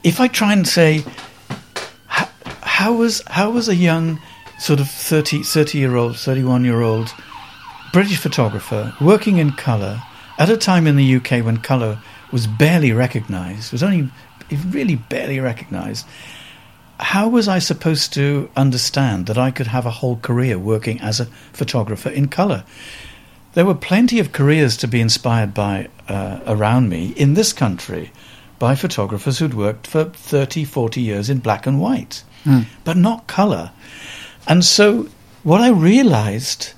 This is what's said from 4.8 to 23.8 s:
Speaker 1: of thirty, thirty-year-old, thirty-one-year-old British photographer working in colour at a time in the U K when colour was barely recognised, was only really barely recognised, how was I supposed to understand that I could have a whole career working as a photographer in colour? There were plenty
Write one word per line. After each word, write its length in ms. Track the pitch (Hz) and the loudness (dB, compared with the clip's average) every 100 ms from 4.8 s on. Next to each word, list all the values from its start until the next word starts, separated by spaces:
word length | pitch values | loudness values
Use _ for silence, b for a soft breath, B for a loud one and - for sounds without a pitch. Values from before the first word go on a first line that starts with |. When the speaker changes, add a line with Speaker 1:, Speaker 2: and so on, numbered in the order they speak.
Speaker 1:
of 80 | 139 | 0
thirty, 540 | - - 156 147 147 | -6 0 0 0 -4
thirty-year-old, 720 | - 160 151 147 131 123 120 120 | -2 0 0 0 0 2 0 -2
thirty-one-year-old 960 | - 131 127 123 123 117 113 110 113 - B B B B B B - | -4 0 2 2 2 2 2 0 -4 -10 B B B B B B -2
British 260 | 170 202 180 | 0 2 -2
photographer 760 | 156 - 113 104 - 110 110 - | -2 0 -2 -2 -6 -6 -6 0
working 380 | 151 208 214 180 | 2 4 4 2
in 140 | 151 | 2
colour 500 | 139 135 110 95 110 - B B - | 0 -2 -2 -2 -8 -12 B B 0
at 120 | 165 | 2
a 60 | 226 | 2
time 300 | 196 180 160 | 4 4 4
in 100 | 139 | 4
the 80 | |
U 160 | 135 127 | 4 2
K 220 | 123 123 | 0 -2
when 140 | 113 113 | 0 -2
colour 400 | - 131 110 107 B B B | -2 -2 -2 -6 B B B
was 160 | 127 110 | -4 -4
barely 460 | 110 151 175 139 | 2 2 4 2
recognised, 800 | 113 127 - 107 95 90 101 110 | 2 0 -2 -6 -8 -8 -10 -8
was 100 | 120 | -4
only 280 | 185 180 131 B B - - 147 180 | 0 0 -2 B B -20 -8 -6 -4
really 280 | 277 247 127 | -4 -2 -2
barely 440 | 113 123 - 135 | -4 -8 -6 -4
recognised, 680 | 131 117 - - - 110 - B B B B B B B - - | -4 -6 -10 -10 -8 -10 -14 B B B B B B B -20 -10
how 280 | - 196 220 | -4 0 2
was 200 | 240 202 | 2 2
I 100 | 185 | 0
supposed 540 | - 165 160 147 - | -2 -2 -2 -2 -2
to 340 | 143 143 143 135 131 | -2 0 0 -4 0
understand 680 | 139 123 - 139 135 95 90 | 0 0 -2 0 0 -2 -2
that 120 | 117 | -2
I 120 | 131 | -2
could 160 | 127 117 | -2 -4
have 180 | 127 120 | -2 -4
a 40 | |
whole 260 | 117 131 117 | -4 -4 -4
career 420 | - 120 127 95 | -2 0 0 -2
working 420 | 101 110 113 110 | -2 -2 -2 -6
as 200 | 107 110 | -4 -4
a 60 | 120 B B | -6 B B
photographer 580 | - - 123 104 104 - | -8 -4 -2 -4 -6 -6
in 180 | 139 139 | -2 -2
colour? 360 | - 196 110 - B B B B B B B _ | 0 -2 -2 -8 B B B B B B B _
There 120 | - 185 | 0 2
were 80 | |
plenty 440 | 185 | 0